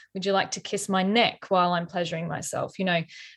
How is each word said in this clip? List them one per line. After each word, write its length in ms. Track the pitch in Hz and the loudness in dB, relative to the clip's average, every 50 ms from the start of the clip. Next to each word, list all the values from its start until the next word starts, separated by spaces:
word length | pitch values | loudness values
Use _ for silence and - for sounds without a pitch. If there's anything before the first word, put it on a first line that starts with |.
| - _ - | -18 _ -10
Would 140 | 190 180 | -6 -2
you 60 | 202 196 | 0 2
like 180 | 190 - - | 2 0 0
to 100 | - 190 | -4 -10
kiss 300 | - - 214 196 - - | -8 -6 -6 -4 -2 0
my 120 | 190 190 185 | 0 2 2
neck 440 | 196 214 240 220 - - - - - | 4 4 4 4 4 2 -4 -2 2
while 240 | 190 180 180 175 175 | 4 4 4 4 2
I'm 140 | 170 175 | 0 -2
pleasuring 420 | 165 - 180 175 160 170 160 170 160 | -2 -4 -4 -4 -2 -4 -4 -4 -4
myself?'" 500 | - - 165 - - - - - - - | -6 -6 -6 -6 -4 -4 -4 -4 -4 -2
You 60 | 190 | 0
know? 180 | 185 175 165 165 - - - - - - | 2 2 2 0 -4 -10 -18 -20 -16 -8